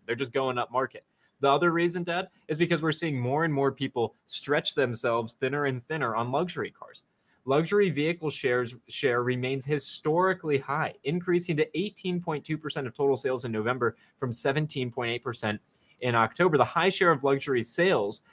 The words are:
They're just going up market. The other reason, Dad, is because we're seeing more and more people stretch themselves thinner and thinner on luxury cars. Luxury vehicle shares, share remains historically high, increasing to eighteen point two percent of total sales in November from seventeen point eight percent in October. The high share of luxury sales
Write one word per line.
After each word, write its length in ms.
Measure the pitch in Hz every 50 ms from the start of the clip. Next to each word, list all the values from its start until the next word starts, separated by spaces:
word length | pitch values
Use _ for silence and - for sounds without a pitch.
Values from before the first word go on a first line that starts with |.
| _
They're 100 | - 117
just 160 | 117 139 117
going 260 | - 139 135 131 127
up 140 | 123 117 -
market. 320 | 120 127 135 120 - - - _ _ _ _ _ _ _
The 80 | 135 139
other 200 | 139 147 170 175
reason, 320 | 160 170 170 175 170 180 175
Dad, 260 | 170 170 180 190 - _ _ _
is 100 | - 160
because 240 | 151 170 175 175 147
we're 120 | 160 160 151
seeing 260 | - 170 160 143 127
more 240 | 120 123 135 151 165
and 100 | 160 147
more 180 | 139 139 135 135
people 420 | - 135 123 - 123 113 104 - _ _
stretch 480 | - - - - 139 143 156 - - -
themselves 580 | 147 135 123 117 120 - 120 117 117 117 113 -
thinner 320 | - 135 131 139 147 143
and 200 | 139 131 123 -
thinner 280 | - 156 156 135 117 110
on 160 | 113 117 123
luxury 400 | 131 147 180 175 170 151 104 92
cars. 320 | - _ - - - - - _ _ _ _ _ _ _ _
Luxury 460 | 127 135 151 165 170 208 208 202 185
vehicle 400 | 139 139 147 160 170 170 156 147
shares, 460 | - - - 127 123 123 123 117 123 123 _
share 360 | - - - 143 131 120 123 120
remains 420 | 127 127 123 127 127 135 135 131
historically 920 | 143 151 143 - - - - - 156 156 170 185 190 185 180 - 156 143
high, 360 | 131 - - 143 156 147 - - - -
increasing 540 | 139 165 180 175 185 175 175 175 180 165
to 200 | 143 156 - -
eighteen 440 | 156 196 208 - - - 185 180 175
point 240 | 175 170 156 143 -
two 120 | - 156
percent 300 | 151 - 147 - 156 135
of 80 | 117 -
total 220 | - 143 139 135
sales 260 | 123 - 131 131 123 123
in 80 | 120
November 460 | 113 107 107 117 127 127 120 113 - _ _ _ _
from 160 | _ 139 123
seventeen 580 | 117 - - 143 - 156 156 151 - 143 127 123
point 220 | - 131 120 117
eight 120 | 117 120 -
percent 360 | 131 113 - - 107 107 104 - _ _ _ _ _ _ _
in 160 | 123 123 120
October. 420 | 117 110 110 - - 175 180 156
The 60 | 131 120
high 260 | - - 170 165 190
share 220 | 190 - 190 170
of 140 | 160 131 135
luxury 380 | 135 139 135 - 147 131 120 113
sales 580 | - - - 175 190 175 120 101 101 110 - - _